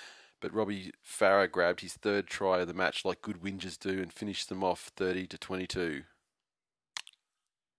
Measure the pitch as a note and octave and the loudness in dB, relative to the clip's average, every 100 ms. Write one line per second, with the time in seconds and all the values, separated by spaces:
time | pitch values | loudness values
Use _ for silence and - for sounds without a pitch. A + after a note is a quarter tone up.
0 | - - - _ F2 G#2+ G2+ G2 F#2 - | -18 -20 -20 _ -6 -2 -2 -2 -8 -14
1 | - - G2 G2 F#2 F#2 F2 F2+ F2+ - | -10 2 6 8 6 4 2 2 -4 -4
2 | G#2 G2+ - - F#2+ F#2 F2 F2 F2+ - | 0 2 0 0 2 2 2 0 0 0
3 | F#2+ F2+ G#2+ F2+ G2 F#2+ F#2 - G2 F#2+ | -2 -2 -4 -6 -6 -6 -8 -6 -4 -2
4 | E2+ - G#2 F#2+ - F#2+ F#2 E2+ - - | -4 -6 -6 -4 -4 0 2 0 -4 -2
5 | F#2 F2+ F#2 - - F#2 F#2 F#2+ E2+ C#2+ | 0 0 -2 -8 -6 -4 -4 -2 -2 -2
6 | - _ _ _ _ _ _ _ _ - | -8 _ _ _ _ _ _ _ _ -12
7 | - _ _ _ _ _ _ | -12 _ _ _ _ _ _